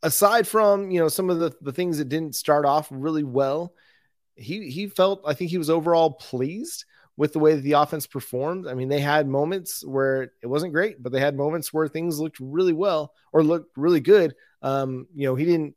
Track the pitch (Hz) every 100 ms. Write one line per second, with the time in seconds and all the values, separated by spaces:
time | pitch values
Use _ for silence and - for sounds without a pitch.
0 | 160 - 202 233 214 214 214 202 196 180
1 | 160 - 185 175 165 - 139 135 180 156
2 | 139 151 160 - - 147 143 147 147 135
3 | 143 160 143 123 135 147 175 _ _ _
4 | _ _ _ _ 117 190 185 139 202 -
5 | 190 196 151 143 180 180 151 165 160 170
6 | 160 135 - 127 131 185 320 - - _
7 | _ - 147 156 156 156 135 147 147 160
8 | - 139 - 123 143 185 170 127 131 143
9 | 143 151 143 135 151 190 165 - 151 135
10 | 135 135 127 _ 117 143 180 156 208 -
11 | 127 131 139 139 143 165 147 156 156 156
12 | 165 151 156 - 131 151 185 160 202 165
13 | 147 _ _ 156 156 170 160 - 156 170
14 | 123 208 165 135 _ _ 135 135 135 131
15 | 135 160 139 127 165 170 147